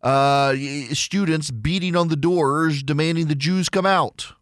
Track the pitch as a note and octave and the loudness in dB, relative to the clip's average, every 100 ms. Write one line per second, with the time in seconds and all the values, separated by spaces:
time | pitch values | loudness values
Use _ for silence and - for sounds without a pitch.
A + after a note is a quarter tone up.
0 | A#2+ C3+ C#3 C#3 C#3 C3+ C#3 C#3+ B2+ C#3+ | 2 2 4 4 2 0 -4 -8 -6 -6
1 | - F#3+ G3 D#3+ D3 A#2+ A2+ F#3 F3+ F3 | -2 0 0 0 -2 -4 -2 -2 0 0
2 | E3+ D#3+ D#3 F3+ C#3+ D3 D#3+ D3 C3+ D3 | 2 2 2 2 2 2 0 -2 -2 0
3 | D#3+ E3 D#3+ D3 D3 F#3 F3 G3 F#3+ F#3 | 0 0 -2 -2 0 -2 0 0 2 2
4 | C3+ - - - | 0 -4 -18 -18